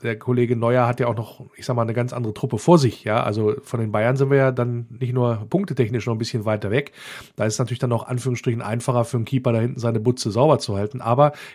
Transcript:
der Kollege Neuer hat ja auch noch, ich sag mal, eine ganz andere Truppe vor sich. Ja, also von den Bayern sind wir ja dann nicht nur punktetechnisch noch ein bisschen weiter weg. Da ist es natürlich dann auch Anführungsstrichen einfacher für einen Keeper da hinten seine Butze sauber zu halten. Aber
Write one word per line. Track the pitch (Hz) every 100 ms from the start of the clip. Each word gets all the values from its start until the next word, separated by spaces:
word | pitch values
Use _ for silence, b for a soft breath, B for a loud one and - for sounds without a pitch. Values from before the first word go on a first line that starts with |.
der | 120 110
Kollege | - 123 117 117
Neuer | 117 127 120
hat | 123
ja | 120
auch |
noch, | 110 110 - 123 -
ich |
sag | - 120
mal, |
eine | 113
ganz | 117 123
andere | 123 113
Truppe | - 131 110
vor | - 170
sich. | 127 -
Ja, | 107 113
also | - 107 107 104
von | - 120
den | 110
Bayern | 107 113 131
sind | 139
wir | 139
ja | 135
dann | 127 120 120 117 117
nicht | 123
nur | 127 120 110 107
punktetechnisch | 185 202 135 113 123 120
noch |
ein | 110
bisschen | 117 120
weiter | 107 104 98
weg. | 127 143 B B B B -
Da |
ist | 110
es | 110
natürlich | 123 123
dann | 120
auch | 117 -
Anführungsstrichen | 123 131 120 131 117
einfacher | 104 120 - 120
für | 117 120
einen |
Keeper | 110 131 123
da | 113
hinten | 120 131
seine | 117 110
Butze | 117 123 110
sauber | 107 151 131
zu | - 101
halten. | 104 117
Aber | 113 123 147 143 B